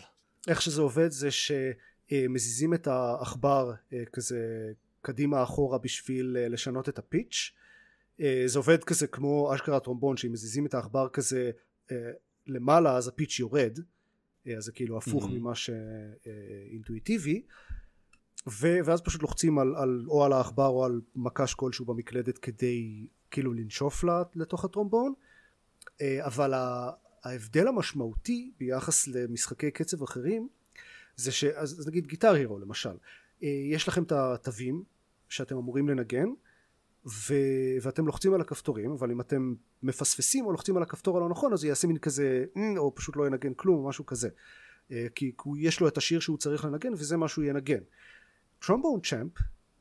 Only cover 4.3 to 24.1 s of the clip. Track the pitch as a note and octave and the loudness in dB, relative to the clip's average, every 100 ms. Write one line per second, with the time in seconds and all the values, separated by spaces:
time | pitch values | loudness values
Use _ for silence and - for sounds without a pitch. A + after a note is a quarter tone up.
4.3 | A#2+ A2+ A2+ A2 G#2+ _ _ - B2 C#3+ | -4 -4 -6 -8 -10 _ _ -8 0 2
5.3 | C#3 B2 - C#3 B2+ B2 - - B2+ B2+ | 4 2 2 0 0 -2 -6 -4 -2 -2
6.3 | B2 A#2 A#2 C#3 B2+ C3 B2+ - E3+ A#3+ | 0 -2 -2 -4 -4 -4 -6 -2 -2 -2
7.3 | - - _ - - _ _ _ - D3 | -6 -6 _ -20 -20 _ _ _ -2 2
8.3 | C3 B2+ C3+ C#3 E3 - E3 D3 - C#3+ | 2 2 2 6 6 6 0 0 0 0
9.3 | D3 C#3+ C3 - C#3 B2 B2 C#3 C3 A#2+ | 2 2 0 2 0 0 0 0 0 -2
10.3 | A#2 A2 B2+ D3 C3 G#2+ C3+ C3 - B2 | -4 -4 -2 -2 -2 -2 0 0 0 0
11.3 | C3 B2 A#2 _ _ - B2 A#2 - _ | 0 0 -4 _ _ -10 -8 -8 -12 _
12.3 | _ - B2+ B2 E3 D#3 B2+ B2 - D3+ | _ -10 -4 6 6 8 4 0 -4 -4
13.3 | - A#2+ C#3+ A#2 B2+ F3 _ _ _ _ | -2 0 4 2 0 -14 _ _ _ _
14.3 | _ B2 A2 G#2+ - A#2+ A2+ A#2 C3 G2+ | _ -10 -8 -8 -8 -6 -4 -2 -2 -2
15.3 | B2 A#2 A#2 - A2+ A2 A2 G#2+ G#2+ A2+ | -4 -4 -6 -6 -8 -10 -12 -14 -16 -16
16.3 | G#2+ G2+ G2+ G2+ A2+ G#2+ A2 - A3 D3+ | -16 -14 -16 -14 -14 -10 -10 -2 -2 0
17.3 | F#3+ - - - - - _ _ _ _ | -2 -4 -20 -12 -12 -12 _ _ _ _
18.3 | - - G#2 D#3 F3+ D#3 E3+ E3+ D#3+ D3+ | -14 -12 -2 2 2 4 2 0 -4 -4
19.3 | - E3 D3 C3 D#3 C3 B2 B2 D3 C#3+ | 2 2 4 2 2 0 0 2 4 6
20.3 | C3 A#2 A2+ C#3 B2+ B2+ A#2+ - C3 A#2+ | 6 4 2 4 4 2 0 -4 -6 -4
21.3 | - C3 - C3 A#2+ A#2+ A#2 A#2 B2 A#2+ | 0 -2 0 -4 -4 -6 -6 -4 -4 -2
22.3 | A#2+ - G#2+ B2 A#2+ A2 G#2+ A#2+ _ - | -4 -6 -4 -2 -2 -4 -8 -14 _ -8
23.3 | - C3 A#2 A2 - C#3+ - F3 | -4 -2 -2 -6 -2 -2 0 2